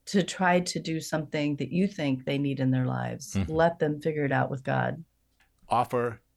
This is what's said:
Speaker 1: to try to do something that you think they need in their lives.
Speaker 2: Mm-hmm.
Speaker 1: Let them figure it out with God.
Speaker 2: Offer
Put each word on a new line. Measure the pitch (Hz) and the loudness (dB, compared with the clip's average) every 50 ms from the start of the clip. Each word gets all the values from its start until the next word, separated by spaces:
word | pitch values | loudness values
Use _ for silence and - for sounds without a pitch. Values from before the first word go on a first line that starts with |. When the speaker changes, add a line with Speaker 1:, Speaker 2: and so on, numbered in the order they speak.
| - | -8
Speaker 1:
to | - - 202 170 | 0 2 2 2
try | - - - 190 180 180 180 | 0 0 2 4 4 4 4
to | 180 - - 165 | 2 0 -6 -6
do | 160 165 160 160 | -4 -4 -4 -4
something | 156 - - 156 147 139 - 151 147 147 147 | -4 -4 -4 -4 -4 -2 -2 0 0 0 0
that | 139 139 131 | -2 -4 -2
you | - 175 196 | 0 0 0
think | 196 - - 151 139 135 131 135 | 0 0 -2 0 0 0 -2 -2
they | 147 139 | -2 -2
need | 139 143 139 135 131 | 0 0 0 0 0
in | 131 131 | 2 2
their | 131 127 127 | 2 2 2
lives. | 127 127 123 123 120 117 - - - - | 0 -2 -2 -4 -4 -6 -8 -10 -4 -2
Speaker 2:
Mm-hmm. | 98 95 - | -2 -2 0
Speaker 1:
Let | 156 160 165 170 170 - | 2 4 4 4 4 2
them | 165 147 151 147 | 0 0 0 0
figure | - 165 151 151 147 | -2 -2 -2 0 0
it | 135 | 2
out | 135 131 131 - | 2 2 2 0
with | 139 131 - | -2 -6 -4
God. | 139 135 131 120 123 135 160 - _ _ _ _ _ _ _ _ _ _ _ _ | -2 0 0 0 -2 -4 -6 -10 _ _ _ _ _ _ _ _ _ _ _ _
Speaker 2:
Offer | - 117 120 120 - - 123 120 120 110 - _ _ _ | -2 0 0 0 0 0 0 0 -2 -4 -8 _ _ _